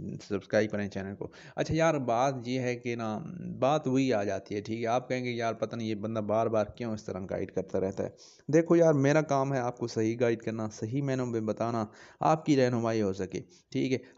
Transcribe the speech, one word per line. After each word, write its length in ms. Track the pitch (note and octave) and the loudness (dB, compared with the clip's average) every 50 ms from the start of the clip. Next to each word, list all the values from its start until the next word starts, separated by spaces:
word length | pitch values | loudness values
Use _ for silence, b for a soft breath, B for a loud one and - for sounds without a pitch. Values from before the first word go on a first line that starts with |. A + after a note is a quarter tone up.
| - G2+ G2+ - - - | -10 -10 -10 -10 -8 -6
सब्सक्राइब 420 | G2+ F#2+ - - - G#2+ A2 G#2+ | -6 -6 -4 0 2 2 2 2
करें 180 | G#2+ G#2 G2+ G2 | 0 -4 -4 -4
चैनल 240 | - G2+ G2 G2 G2+ | -6 -6 -8 -8 -8
को। 180 | F#2+ G2 F#2+ B B B B B B | -10 -10 -12 B B B B B B
अच्छा 160 | D#3 - D#3 | -2 -2 0
यार, 240 | D#3+ D#3+ E3 D#3 D3 | 2 2 2 2 2
बात 460 | C3 A#2+ A#2 A2+ C3 C#3+ C3+ B2+ A#2 A#2+ | 0 0 2 2 2 2 0 -2 -4 -4
ये 120 | B2+ C3 | -2 -2
है 160 | B2 B2 B2 | 0 -2 -2
कि 200 | A#2+ A#2+ B2 A#2+ | -2 -4 -4 -4
ना, 280 | A#2 A2+ A2 G#2+ G#2 - - - - | -4 -2 -4 -4 -4 -6 -8 -10 -10
बात 460 | - A#2+ A#2 A2 B2+ C3 D3+ D#3 - C3 | -10 -8 -4 0 2 2 2 2 2 2
वही 240 | B2+ C3 C3+ C3 | 2 4 4 4
आ 120 | A#2+ G#2 G2+ | 2 2 2
जाती 320 | G#2 G2 G2 - - G2 | 0 -2 -4 -4 -6 -6
है, 60 | G#2 | -6
ठीक 180 | G2+ A2 A2+ A#2 | -4 -4 -4 -2
है। 60 | A#2 | 0
आप 220 | A2+ A#2 B2+ C3 - | 0 0 0 0 -2
कहेंगे, 220 | B2+ B2+ B2 B2 | -4 -4 -2 -4
"यार, 220 | A#2+ A#2 A#2 A2+ A2 | -4 -2 -2 -2 -2
पता 240 | G#2+ A2 G#2+ A#2+ A#2+ | -2 -4 -6 -4 -4
नहीं 100 | A2+ A2 | -4 -4
ये 80 | A2 | -4
बंदा 260 | G2+ G#2 A2 A2+ A2 | -4 -4 -4 -4 -2
बार-बार 520 | G#2 G#2 G#2 A2 A2+ A2+ A2 G#2+ G#2 G#2 - - | 0 2 2 2 2 2 2 2 0 0 -2 -8
क्यों 180 | B2 A#2 A2 | -6 -6 -6
इस 100 | G#2+ - | -6 -6
तरह 140 | - G2 F#2 | -8 -8 -8
गाइड 320 | G2 F2 F#2 F#2+ F#2+ F#2 | -6 -6 -4 -4 -4 -4
करता 280 | - F#2+ F#2 - - G2 | -4 -4 -4 -2 -2 -2
रहता 240 | F#2 F#2+ G2 - G2 | 0 -2 -2 -4 -6
है।" 120 | G2 - B B B B B B - | -6 -6 B B B B B B 2
देखो 240 | C#3 E3 E3 E3 E3+ | 4 4 4 6 6
यार, 180 | E3+ E3 D#3+ D#3 | 6 6 6 6
मेरा 280 | C#3 C3+ C#3 D3 D#3 | 6 6 4 4 4
काम 320 | D3+ D3+ C#3 C3+ C3+ C#3 C#3 | 4 2 2 0 2 0 0
है 80 | C3 | -2
आपको 260 | A#2+ B2 A#2+ - A#2+ A2+ | -2 -2 -4 -4 -6 -4
सही 280 | - A#2 A2 A2 A#2 | -2 0 0 0 0
गाइड 260 | A2+ B2 A#2 A#2 A2 | 2 2 2 2 0
करना, 260 | - A#2 A2 A2+ A2 G#2+ | -2 -4 -4 -4 -4 -6
सही 340 | - - - A2+ A#2+ C#3 | -6 -6 -6 -4 -2 -2
मायनों 240 | C#3+ C#3 C3 C3 B2+ | -2 0 0 -2 -2
में 200 | B2 A#2 A#2 A2 | -2 -2 -2 -2
बताना, 460 | G#2+ G#2 - A2 A#2 A#2 A#2 G#2+ G#2 B B B B B B | -2 -2 -2 -2 -2 -2 -2 -2 -4 B B B B B B
आपकी 340 | - D#3 D#3+ D#3+ D#3+ - D3+ | 2 2 2 2 2 4 4
रहनुमाई 440 | C3+ B2+ B2 B2 A#2 A2+ A2+ A2+ A2 | 6 4 4 4 2 0 2 2 2
हो 140 | G#2+ F#2+ F#2+ | 0 0 0
सके, 260 | G2 F#2+ F2 - A2 - - b b b b | -2 -4 -6 -6 -8 -10 -10 b b b b
ठीक 200 | - C3 C3+ C3 | -4 -2 -2 0
है। 100 | C3 B2+ B B B | -2 -2 B B B